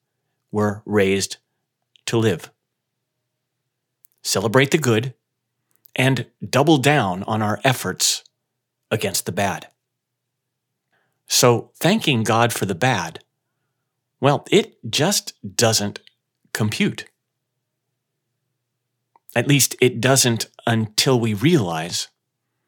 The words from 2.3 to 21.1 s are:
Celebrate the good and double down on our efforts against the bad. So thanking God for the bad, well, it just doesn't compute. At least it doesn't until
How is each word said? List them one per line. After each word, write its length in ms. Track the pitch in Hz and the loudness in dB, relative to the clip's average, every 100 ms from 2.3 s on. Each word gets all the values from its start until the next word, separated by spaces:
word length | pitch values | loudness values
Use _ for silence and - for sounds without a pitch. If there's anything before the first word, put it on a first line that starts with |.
| 80 - _ _ _ _ _ _ _ _ _ _ _ _ _ _ _ _ _ | -2 -8 _ _ _ _ _ _ _ _ _ _ _ _ _ _ _ _ _
Celebrate 480 | - 98 98 127 139 | -6 -2 2 2 2
the 60 | 165 | 0
good 360 | 131 110 131 - _ _ _ _ _ _ _ | 0 0 -2 -10 _ _ _ _ _ _ _
and 340 | - 131 131 - - - | -2 0 0 -4 -14 -2
double 280 | 131 151 147 | 2 4 4
down 460 | 139 147 98 92 | 4 2 0 -4
on 180 | 107 110 | -4 -2
our 180 | 107 107 135 | -2 0 0
efforts 580 | 123 95 - - - - _ _ _ _ _ - | -2 -4 -4 -4 -4 -10 _ _ _ _ _ -8
against 360 | 107 98 92 - | -6 -4 -6 -6
the 80 | |
bad. 340 | 90 92 78 - _ _ _ _ _ _ _ _ _ _ _ _ _ _ _ - | -4 -4 -6 -12 _ _ _ _ _ _ _ _ _ _ _ _ _ _ _ -4
So 440 | - 123 113 - - | 2 4 4 -2 -2
thanking 480 | 160 220 160 117 | 0 0 0 0
God 300 | 107 113 117 | 2 2 2
for 120 | - 98 | 0 -4
the 80 | |
bad, 460 | 85 127 104 82 - _ _ _ _ _ _ _ _ _ - | -2 -2 -2 -6 -12 _ _ _ _ _ _ _ _ _ -2
well, 240 | 135 127 - | 0 0 2
it 280 | 190 - _ 117 | 0 0 _ -6
just 440 | 117 170 202 - - 95 - | -2 0 -2 -6 -14 -10 0
doesn't 420 | 113 110 104 - - _ _ _ _ | 2 2 -2 -8 -18 _ _ _ _
compute. 520 | - 107 - 202 - - _ _ _ _ _ _ _ _ _ _ _ _ _ _ _ _ _ _ _ _ _ - | -4 -2 0 -2 -4 -14 _ _ _ _ _ _ _ _ _ _ _ _ _ _ _ _ _ _ _ _ _ -8
At 140 | 120 131 | -2 2
least 260 | 139 - - | 2 0 2
it 220 | 123 123 | 2 2
doesn't 460 | 127 131 123 113 - _ 117 | 2 4 2 0 -6 _ -2
until 500 | 113 110 - 143 | 0 -2 -2 0